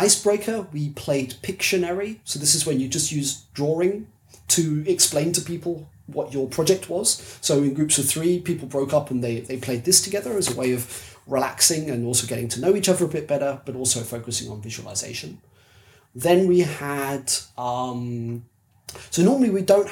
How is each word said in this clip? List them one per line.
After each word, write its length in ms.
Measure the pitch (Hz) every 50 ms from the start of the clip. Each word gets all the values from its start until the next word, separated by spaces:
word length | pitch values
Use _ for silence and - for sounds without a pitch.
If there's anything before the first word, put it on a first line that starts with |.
| 185
icebreaker, 640 | 208 - - - 208 208 208 - 226 220 220 190 - 151
we 160 | 147 147 147 143 - -
played 300 | - 143 139 131 127 - -
Pictionary. 760 | - - 185 - - - 196 185 175 170 180 190 202 220 220 - -
So 120 | - -
this 160 | 143 147 - -
is 120 | 156 -
when 160 | 160 147 131
you 80 | 135 131
just 220 | 147 160 - - 156
use 160 | 147 139 135 - - - _ -
drawing 540 | 139 143 151 160 170 180 190 202 214 214 - _ _ _ _ - - - -
to 340 | - 175 165 156 151 151 151 190 180
explain 360 | - - - - 147 156 175 170
to 80 | 175
people 480 | 151 - 170 - - 175 165 156 147 - - - -
what 260 | - 143 147 123 120 120
your 140 | 135 131 123
project 400 | - - 160 170 190 185 - -
was. 480 | 170 185 226 - - - - - - -
So 140 | - - 151 139 143
in 100 | 139 131
groups 240 | 151 151 151 -
of 80 | 147 139
three, 360 | - - 160 165 175 180 175 - 175
people 180 | 170 - 139
broke 260 | 120 - 139 139 139 151
up 160 | 147 147 -
and 140 | 131 123 120
they, 160 | 117 117 113
they 160 | 113 - 131 123 123
played 180 | 135 123 117 117
this 160 | 180 185 -
together 360 | - 196 196 202 202 254 226
as 160 | 196 165 131 120
a 60 | 131
way 140 | 131 127 127
of 100 | 120 120 - - - - - - - _
relaxing 600 | 139 135 131 135 127 - - - - 165 156 156 151
and 160 | 131 120 120
also 220 | 117 127 120 113
getting 220 | 107 123 117 120 117
to 100 | - 120
know 160 | 147 185 202
each 140 | 208 190 190
other 160 | 180 175 175
a 100 | 151 156
bit 80 | 160 151
better, 360 | - 147 139 143 139 135 131 -
but 80 | 139 123
also 260 | 127 127 123 - 120
focusing 500 | 113 - 120 117 113 123 107 101 117 113
on 100 | 107 104
visualization. 800 | 104 113 110 117 110 107 101 - - - 117 - - - 73 - _ _ _ _ _ _ _ - _ _ - _ _ _ -
Then 340 | 120 120 170 175 185 190
we 120 | 180 180 180
had, 720 | 170 147 147 - 143 139 143 139 139 139 139 135 131 - - - - - _
um, 840 | - 123 123 123 127 127 127 123 123 120 120 120 117 117 117 120 120 - - _ _ _ _ _ _ _ - - - - -
so 120 | - 165 175
normally 260 | 214 277 269 254 220
we 120 | 190 196
don't 300 | 185 - 196 202 196 -